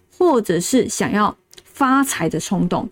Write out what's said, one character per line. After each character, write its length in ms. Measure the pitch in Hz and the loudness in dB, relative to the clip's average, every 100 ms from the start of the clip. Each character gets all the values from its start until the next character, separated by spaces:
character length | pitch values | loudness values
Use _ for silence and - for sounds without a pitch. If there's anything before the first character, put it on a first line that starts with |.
| _ - | _ 0
或 240 | 359 247 | 2 2
者 200 | 214 170 | 0 -2
是 280 | - 262 208 | 0 0 0
想 220 | - 185 | -2 -2
要 260 | 202 208 - _ - | 0 0 -2 _ -20
发 380 | - - 254 269 | -14 -2 2 2
财 260 | 269 - 160 | 0 -2 -4
的 120 | 160 | -4
冲 280 | - 180 175 | -4 -2 0
动。 200 | 175 - | -2 -6